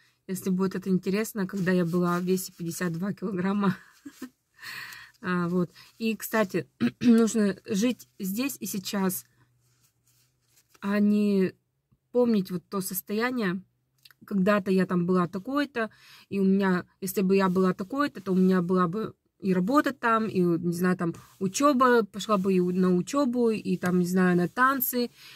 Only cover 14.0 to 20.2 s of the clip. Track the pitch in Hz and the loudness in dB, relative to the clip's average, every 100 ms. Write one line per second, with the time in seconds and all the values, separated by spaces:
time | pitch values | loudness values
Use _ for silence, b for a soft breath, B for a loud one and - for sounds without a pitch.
14 | - _ - 202 185 208 196 185 180 180 | -20 _ -6 0 2 2 2 0 2 0
15 | 175 185 175 196 190 285 277 240 214 B | 2 2 0 -4 -6 -4 -4 -4 -6 B
16 | B B B 196 190 196 190 180 - - | B B B 0 2 4 2 0 -4 -10
17 | 185 208 185 196 185 185 185 180 190 269 | -6 -2 2 2 2 2 0 0 -6 -4
18 | 285 208 196 185 185 190 175 185 175 202 | -4 -4 -2 2 4 4 2 0 0 -2
19 | - - _ _ 190 185 185 294 294 262 | -8 -12 _ _ -2 0 2 2 2 0
20 | 233 226 | 0 0